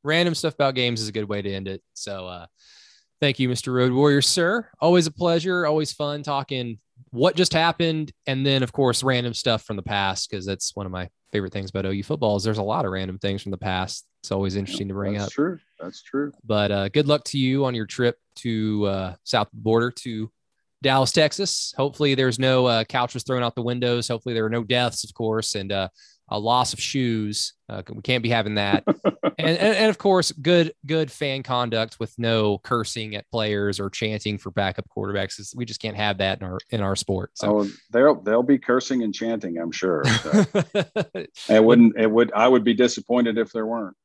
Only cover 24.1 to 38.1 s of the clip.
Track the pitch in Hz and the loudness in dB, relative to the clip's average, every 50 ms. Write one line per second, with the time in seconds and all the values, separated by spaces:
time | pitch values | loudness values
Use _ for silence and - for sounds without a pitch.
24.1 | 123 113 _ 127 120 113 110 110 113 117 117 101 123 123 123 120 - - - - | -6 -6 _ -4 -2 -2 -2 0 -2 -2 0 0 2 2 2 0 -2 -4 -10 -10
25.1 | - - 120 110 110 110 113 - - 104 95 98 101 98 95 95 _ _ _ - | -8 -6 -4 -2 -2 -2 -2 -4 -4 -6 -6 -4 -4 -4 -4 -6 _ _ _ -20
26.1 | _ _ _ _ 101 104 104 113 120 127 127 - - - - - - 139 127 120 | _ _ _ _ -8 -4 0 2 2 2 2 0 -4 -6 -8 -4 -2 -2 0 0
27.1 | 113 110 107 104 107 - - - _ _ _ - 110 101 92 - 110 110 104 - | 0 -2 -2 -4 -4 -6 -6 -8 _ _ _ -14 -12 -12 -12 -12 -14 -12 -2 0
28.1 | 127 123 113 113 120 113 107 107 107 104 101 101 101 101 - - - - - - | 0 2 2 2 0 2 0 0 0 0 0 2 0 0 2 0 -2 0 0 -4
29.1 | - - - - - - 160 160 165 170 190 214 220 190 220 220 208 - - 196 | -4 0 -4 -4 -2 -2 0 0 0 2 2 2 2 4 2 2 0 2 2 4
30.1 | 190 185 175 - - - 127 156 175 175 165 160 - _ - 139 156 160 160 139 | 4 4 2 0 -4 -4 0 4 4 4 4 2 -2 _ -6 -4 -2 -2 -2 -2
31.1 | - - 151 143 135 135 131 - 131 123 123 117 113 113 113 110 - _ 117 110 | -4 -6 -4 -4 -4 -4 -4 -2 -2 0 0 0 0 -2 -2 -2 -4 _ -10 -10
32.1 | - - 117 113 113 113 107 104 104 98 _ - 123 117 110 - - 117 110 107 | -6 -4 0 2 2 4 4 2 2 0 _ -2 -2 -2 -2 -4 -6 -8 -8 -8
33.1 | 107 104 - _ - 117 107 107 104 101 101 101 98 98 98 95 - - 117 107 | -10 -12 -12 _ -4 -2 -2 0 0 0 0 -2 -2 -2 -4 -6 -4 -4 -4 -2
34.1 | 107 104 - 107 104 101 - - 92 - 101 95 90 - - _ _ 107 101 101 | -2 -2 -4 -4 -4 -4 -8 -6 -2 0 0 0 -2 -4 -10 _ _ -6 -6 -4
35.1 | 101 98 95 95 - - 104 - - 123 120 113 117 - - 110 101 98 107 104 | -2 -4 -4 -4 -8 -12 -14 -14 -8 -8 -8 -8 -8 -8 -8 -8 -4 -2 -2 -2
36.1 | 101 95 98 95 98 - 101 92 92 95 - _ - 110 101 98 98 - - - | 0 0 0 0 0 -2 -6 -8 -8 -8 -8 _ -4 -2 0 0 -2 -2 -2 -2
37.1 | 98 95 90 - _ - - 104 104 104 101 101 - - _ _ - 117 131 147 | -2 -2 -2 -6 _ -4 0 2 2 2 0 -2 -6 -14 _ _ 2 6 6 6